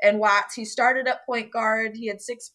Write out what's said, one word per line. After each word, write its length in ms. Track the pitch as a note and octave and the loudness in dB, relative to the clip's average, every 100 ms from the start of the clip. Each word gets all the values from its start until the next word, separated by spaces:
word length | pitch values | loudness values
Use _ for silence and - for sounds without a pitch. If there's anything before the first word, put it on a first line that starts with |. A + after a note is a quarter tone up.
And 180 | G#3 G#3 | 2 4
Watts, 360 | G#3+ G3+ - - | 4 4 0 -8
he 100 | A3 | -8
started 420 | - A#3+ B3+ B3+ | 2 2 2 0
at 180 | - - | -4 -4
point 260 | A#3+ A3 | -6 -4
guard. 400 | A#3 A3 A3 A3 A3 | -2 0 0 -2 -6
He 120 | A3+ | -8
had 140 | G3+ | -8
six 280 | - A#3 - | -10 -12 -12